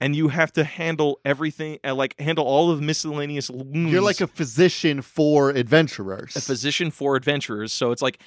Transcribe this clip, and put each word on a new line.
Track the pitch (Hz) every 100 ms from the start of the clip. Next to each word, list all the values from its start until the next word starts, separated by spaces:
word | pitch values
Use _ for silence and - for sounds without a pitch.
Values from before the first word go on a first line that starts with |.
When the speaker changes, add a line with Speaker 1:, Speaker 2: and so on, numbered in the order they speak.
Speaker 1:
And | 139 147
you | 151
have | 170 156
to | 160
handle | 147 - 165 156 147 135
everything, | 139 139 156 151 156 151
uh, | 139
like, | 135 135 -
handle | 147 160
all | 135 143 170
of | 151
miscellaneous | 147 156 156 147 143 147 131
wounds. | 127 135 156 165
Speaker 2:
You're | 180
like | 208 -
a | 175
physician | - 135 120 180 - 160 139
for | - - 151 147 139
adventurers. | 139 117 156 156 - 95 95 -
Speaker 1:
A | 147
physician | 143 120 139 - 165
for | - 139
adventurers. | 131 143 143 - 104 110
So | - 120
it's | 120
like, | 127 -